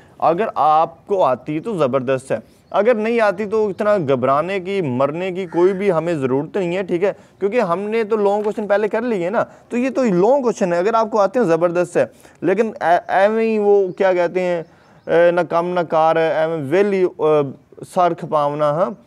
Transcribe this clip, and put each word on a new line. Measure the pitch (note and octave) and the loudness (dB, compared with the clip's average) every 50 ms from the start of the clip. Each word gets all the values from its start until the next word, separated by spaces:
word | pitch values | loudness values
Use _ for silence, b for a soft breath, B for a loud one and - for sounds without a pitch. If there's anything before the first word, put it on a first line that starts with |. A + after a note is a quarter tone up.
| b b b - | b b b -2
अगर | - D3 E3+ E3+ A3+ - - | 0 0 0 0 -2 -4 -2
आपको | G#2+ C3+ D#3 D3+ D#3+ E3 E3 - - _ - G3+ F#3 | 0 2 2 4 2 2 0 -4 -10 _ -4 0 0
आती | F3 C3+ B2+ A#2 - - D3+ | 2 2 0 -2 -4 -6 -8
है | D#3+ | -6
तो | - A#3 A3 E3 | -6 -4 -2 -2
ज़बरदस्त | D3 B2+ B2 C3+ B2+ B2+ C3+ C3 C3 - | 0 0 0 0 0 -2 -2 -2 -4 -4
है, | C3 A2 b b b b b b | -6 -6 b b b b b b
अगर | - F3 G#3 A#3 B3 | -2 0 2 2 2
नहीं | G#3+ G#3+ A3+ A#3+ A#3 | 0 0 -2 0 0
आती | A3 G#3 F#3+ F3+ A3 | 0 0 0 -2 -4
तो | G3 G#3 A3 G#3+ G#3 | -4 -2 -2 -2 -2
इतना | F3+ - G#3+ G#3 G#3 G3+ | -2 -2 0 0 0 0
घबराने | D#3+ B2+ C#3 B2+ A#2 B2+ C3+ C#3+ D#3+ F3+ G3 G3 | 2 0 0 0 2 2 2 0 0 -2 -4 -6
की, | F3 F#3 G3+ G3 F3 C#3 B2 | -6 -4 -4 -2 -2 -2 0
मरने | B2 C3+ C#3+ D3 E3+ F#3 F#3+ | 0 0 -2 -2 -4 -6 -6
की | F3 F#3 G3 | -6 -6 -8
कोई | E3 D#3+ E3+ F3 F#3 | -4 0 2 2 2
भी | G3+ F#3 G#3 G3+ | 2 0 0 0
हमें | F3 D#3+ D#3+ F3 F3 D3 | 0 0 0 -2 -2 -2
ज़रूरत | C3 B2 B2+ C#3 D3+ D#3 - | -2 -2 -2 -2 -4 -4 -4
नहीं | G#3 F#3 E3+ E3+ | -4 -4 -2 -2
है, | F#3+ G3+ | -4 -4
ठीक | E3+ F3+ E3 | -4 -2 -2
है, | F#3 G3 E3 B B B B - | -2 -2 -2 B B B B -6
क्योंकि | F#3 G3+ G#3 B3 | -4 -2 0 -2
हमने | A3 E3+ E3+ F#3 G3+ G#3 A3 A3+ A3+ | 0 0 -2 -4 -4 -4 -4 -4 -2
तो | G3+ A3+ | -2 0
लॉन्ग | G#3+ G3+ G3 G3+ G#3+ | 0 2 2 0 0
क्वेश्चन | G#3 G#3+ G3+ - G#3+ | -2 -4 -4 -4 -2
पहले | G3 G3+ G3+ G#3+ G3+ | 0 0 0 0 0
कर | - G#3+ | -2 -2
लिए | A#3 B3+ A3+ F#3 E3+ F3 | -2 -2 -2 -2 -2 -2
ना। | G#3 A3+ C#3 B B B B - | -2 -2 -2 B B B B -6
तो | - | -4
ये | A#3+ B3 C4+ | -2 -2 -2
तो | A#3 C4 | 0 0
लॉन्ग | C4 A3+ F#3 F3 F#3 A3 C4+ D4 | 0 2 2 4 4 4 2 2
क्वेश्चन | B3 A#3 G3+ - G#3 F3+ | 0 -2 -2 -2 -2 0
है, | E3+ F3 | 0 0
अगर | F3+ G#3+ A#3 | 0 0 0
आपको | A3+ A3+ G#3 A3 A3 | 0 0 0 0 0
आते | G3 G3 - B3+ | 0 2 2 0
हैं | A#3 | 2
ज़बरदस्त | E3 E3 D#3+ E3+ F3+ E3+ F3 F3+ E3+ - | 2 2 2 2 2 0 0 -2 0 0
है, | E3 B2+ - B B B B B B | 0 -2 -2 B B B B B B
लेकिन | - D#3+ F#3+ F#3+ A3+ A3 G#3 - | -2 0 0 0 0 -2 -4 -2
ए-, | - D#3+ F3+ E3+ - - | 0 2 2 0 0 0
एवें | - F3+ G3 G#3 A3 A3+ A3+ | 0 2 2 2 2 0 0
ही | A3+ A3 G#3+ | 0 0 0
वो | G3+ G3+ G3+ G3+ G3 F#3 F3 - | 2 4 4 4 2 0 -2 0
क्या | G3 F#3+ F#3 | 0 2 2
कहते | F3+ F3 E3+ D#3 F#3 | 2 0 0 -2 -2
हैं, | F#3 F3+ F3 E3+ D#3 b b b b b b b _ - | -2 -2 -2 -4 -6 b b b b b b b _ 0
ए, | D#3+ E3 F3 E3+ | 2 4 4 4
ना | E3+ F3+ | 4 2
कम | E3+ C#3+ D#3+ E3+ F3 | 0 0 0 -2 -2
ना | F3 F3+ F3+ | -2 -2 -2
कार | E3+ D3 E3+ D#3 D#3+ D#3+ D#3+ E3 | -2 0 2 2 2 4 2 2
है, | D#3+ D#3+ C#3 D3+ | 2 0 0 0
एवें | D#3+ D#3+ E3 D#3+ | 0 -2 -2 -4
वेली, | C#3+ C3 D#3 F#3+ G3+ G#3 G3 F#3+ | -4 0 2 2 2 2 0 0
अ, | F#3 E3+ - - D3+ D#3 D#3 D3+ C#3+ C3+ A#2 - _ _ - - D3+ | 0 -2 -2 0 0 2 2 2 2 -2 -6 -14 _ _ -20 -20 -18
सर | - - F#3+ F3 F3 E3+ | -6 0 0 2 2 0
खपावना, | - F3 D3+ D#3 D3+ D3 D3 D3 D3+ D3+ D3 | -2 -6 -4 -2 0 0 -2 -2 0 0 0
हाँ, | D3 D#3+ G3 A#3+ G3+ - b | 0 0 -2 -2 -4 -8 b